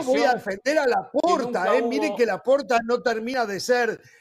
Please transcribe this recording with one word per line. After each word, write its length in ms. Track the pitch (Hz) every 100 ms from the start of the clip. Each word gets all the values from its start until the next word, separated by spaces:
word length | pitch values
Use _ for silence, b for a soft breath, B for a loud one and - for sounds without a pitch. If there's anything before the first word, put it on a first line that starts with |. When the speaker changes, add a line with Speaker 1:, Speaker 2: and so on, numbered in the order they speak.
Speaker 1:
voy 160 | 262 277
a 20 |
Speaker 2:
traición? 140 | 269 233
Speaker 1:
defender 420 | 208 196 269 311
a 80 | 269
Laporta, 500 | 202 180 262 339 339
Speaker 2:
Que 60 |
nunca 320 | 240 220 190 247
Speaker 1:
¿eh? 40 |
Miren 280 | 240 269 311
Speaker 2:
hubo 60 | 208
Speaker 1:
que 80 | 226
Laporta 520 | 185 240 277 202 233 226
no 160 | 240
termina 440 | 247 220 226 262 220
de 120 | 190
ser, 400 | - 247 233 185 B B